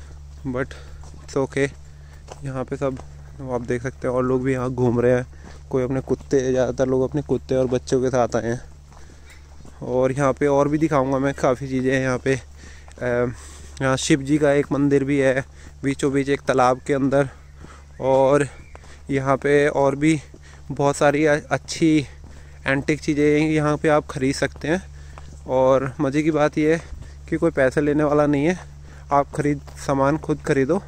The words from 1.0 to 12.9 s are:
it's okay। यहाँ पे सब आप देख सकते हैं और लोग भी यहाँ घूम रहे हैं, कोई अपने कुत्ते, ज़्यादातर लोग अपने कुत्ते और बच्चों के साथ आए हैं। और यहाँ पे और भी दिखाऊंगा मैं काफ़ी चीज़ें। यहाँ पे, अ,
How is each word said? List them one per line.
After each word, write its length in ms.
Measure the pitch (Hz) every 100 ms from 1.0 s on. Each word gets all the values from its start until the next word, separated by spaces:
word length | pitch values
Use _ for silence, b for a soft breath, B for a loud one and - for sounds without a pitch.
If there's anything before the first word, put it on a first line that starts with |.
| B - -
it's 120 | 143
okay। 320 | 135 139 139 - B B B B B -
यहाँ 200 | 139 131
पे 140 | 123 135
सब 220 | 139 131 - - - - 131
आप 100 | 123
देख 200 | 117 123
सकते 240 | 127 - 131
हैं 80 | 127
और 80 |
लोग 200 | 127 131
भी 100 | 131
यहाँ 180 | 131 123
घूम 280 | 123 123 120
रहे 140 | 123
हैं, 140 | 123 123 B B B -
कोई 140 | 135
अपने 180 | 127 131
कुत्ते, 500 | - 131 - 139 127
ज़्यादातर 360 | 127 123 123 131
लोग 220 | 131 127
अपने 120 | 147
कुत्ते 340 | - 123 - 131
और 120 | 127
बच्चों 340 | 127 - 135
के 80 | 127
साथ 180 | 123 113 120
आए 100 | 113
हैं। 160 | 123 - - - B B B B B B B - -
और 280 | 131 127 131
यहाँ 220 | 131 135
पे 140 | 123 143
और 200 | 139 143
भी 100 | 151
दिखाऊंगा 420 | 156 147 131 135
मैं 140 | 139
काफ़ी 340 | 135 147 123 139
चीज़ें। 340 | 131 131 135
यहाँ 160 | 131 123
पे, 180 | 135 131
अ, 60 | - B B B B